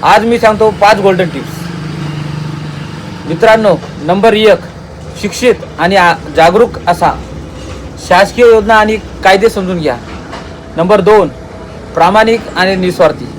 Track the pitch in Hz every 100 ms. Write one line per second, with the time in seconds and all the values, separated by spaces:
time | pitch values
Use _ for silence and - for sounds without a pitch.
0 | 147 208 220 233 220 214 220 202 202 214
1 | 196 185 175 147 120 - - - - -
2 | 147 151 151 151 151 151 - - - -
3 | - - - 165 226 220 214 151 - -
4 | 151 190 220 208 214 175 - - - -
5 | - - 202 - 247 190 - - 175 196
6 | 175 165 - 147 165 190 240 - - 175
7 | 165 - - - - - - - - -
8 | - 180 196 - 240 226 208 220 214 220
9 | - - 190 196 226 208 185 180 147 120
10 | - 101 - - - - - - 175 208
11 | 180 214 165 - - - - - - -
12 | 170 202 226 226 - 170 185 190 185 170
13 | 165 - 117